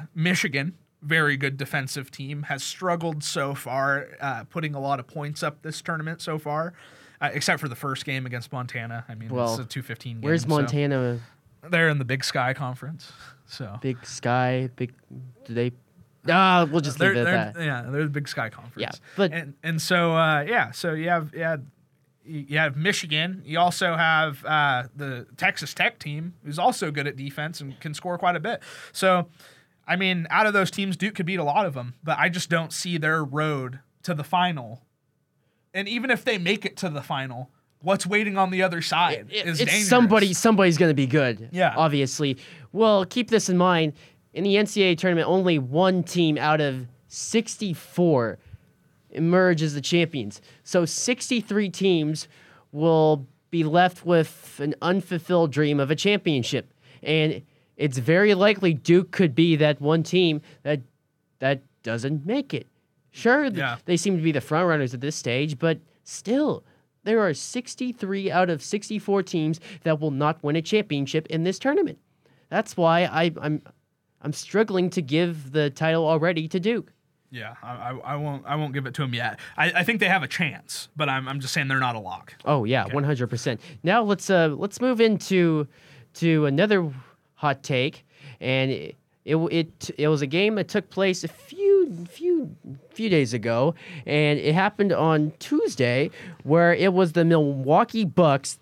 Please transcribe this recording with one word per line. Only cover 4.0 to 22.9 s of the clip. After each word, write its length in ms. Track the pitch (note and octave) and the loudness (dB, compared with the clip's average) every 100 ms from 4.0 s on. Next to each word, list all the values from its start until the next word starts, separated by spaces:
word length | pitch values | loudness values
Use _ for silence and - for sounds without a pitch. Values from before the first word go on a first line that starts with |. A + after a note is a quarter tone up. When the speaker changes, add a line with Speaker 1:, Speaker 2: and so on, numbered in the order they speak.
| - - | -4 -8
Speaker 1:
uh, 240 | C#3 A#2 | -6 -6
putting 300 | - E3+ D#3 | -8 -8 -6
a 60 | C#3 | -4
lot 180 | C#3 C3+ | -4 -4
of 60 | - | -6
points 360 | D#3 D3 D3+ | -10 -10 -6
up 180 | D#3 D3+ | -6 -6
this 180 | D#3+ - | -12 -10
tournament 400 | - D#3+ D#3 E3 | -8 -6 -6 -8
so 180 | E3 D3+ | -8 -6
far, 360 | D3 D3+ E3+ E3+ - - - - | -4 -4 -6 -10 -20 -20 -20 -6
uh, 100 | D3 | -4
except 280 | C#3+ - E3+ | -2 -2 -2
for 80 | D3 | -4
the 80 | A#2+ | -8
first 280 | C#3+ C3 | -6 -6
game 220 | - C3 B2+ | -6 -6 -6
against 260 | B2 - | -10 -10
Montana. 520 | C3 B2 A#2+ A#2 A#2 A#2+ | -10 -8 -10 -10 -10 -12
I 60 | |
mean, 160 | A2 A2+ | -14 -6
Speaker 2:
Well, 240 | B2 A#2 | -2 -2
Speaker 1:
it's 100 | A#2 | -2
a 40 | A#2+ | -6
two 140 | C3+ | -10
fifteen 340 | A#2+ A2+ B2 A2+ | -10 -12 -12 -6
game, 60 | |
Speaker 2:
where's 200 | C#3 E3 | -2 0
Speaker 1:
so 60 | B2 | 2
Speaker 2:
Montana? 680 | D3 C3+ C#3+ C#3+ C3+ B2 A#2+ A#2 _ _ _ E3+ | 2 2 0 0 2 0 -2 -8 _ _ _ -2
Speaker 1:
They're 200 | E3+ D#3+ | 2 2
in 100 | D3 | 2
the 60 | |
Big 180 | B2 C3+ | -2 -4
Sky 280 | - C#3+ B2+ | -2 -2 -2
Conference. 580 | C3 B2+ B2 C#3 D3+ - - - - - | -2 -6 -8 -12 -14 -16 -20 -20 -20 -18
So 320 | - F#2+ G#2 | -14 -12 -8
Speaker 2:
Big 240 | C3 B2 - | -6 -6 -10
Sky, 640 | - B2 B2+ B2+ B2+ C3 - | -6 0 2 2 0 -4 -6
Big, 160 | B2 - - C3 B2+ - | -10 -10 -20 -18 -18 -18
do 100 | - | -8
they? 180 | A#2 B2 B2 _ _ _ _ - | -4 -4 -4 _ _ _ _ 0
Ah, 400 | F3+ F#3+ F3+ D#3 | 4 6 6 4
we'll 120 | E3 | 2
just 160 | C#3+ C3+ | -2 0
Speaker 1:
They're, 160 | F#3+ | 2
Speaker 2:
leave 120 | A#2+ E3+ | 2 2
it 20 | |
at 260 | F#3 G#2+ | 0 -2
Speaker 1:
they're, 100 | E3+ | -4
Speaker 2:
that. 200 | D3+ B2 A#2+ | -6 -6 -6
Speaker 1:
yeah, 40 | |
they're 120 | C#3+ | -4
the 80 | D3+ | -4
Big 180 | D3 C#3+ | -4 -8
Sky 220 | C#3 A2 | -8 -8
Conference. 260 | - A#2 G2+ | -10 -16 -10
Speaker 2:
Yeah, 140 | A2+ - - - | -10 -10 -8 -2
but 160 | F#3 | -2
Speaker 1:
And, 220 | E3 C#3+ - | -2 -10 -10
and 180 | D#3+ D#3+ | -6 -4
so, 340 | - F3 E3 | 0 2 4
uh, 280 | E3 D#3+ D3 D3+ | 4 4 2 0
yeah, 240 | A#3 A2+ | 0 -2
so 200 | - E3+ | -4 -6
you 160 | D#3 E3+ | -2 0
have, 240 | E3+ D3+ | -2 -2
you 80 | D#3+ | -6
have, 200 | E3 D#3 C3 _ _ _ _ _ | -4 -4 -8 _ _ _ _ _
you 360 | - D3+ C#3 D3+ | -14 -12 -4 0
have 180 | D#3 C#3 | 0 0
Michigan. 640 | F#3 | -2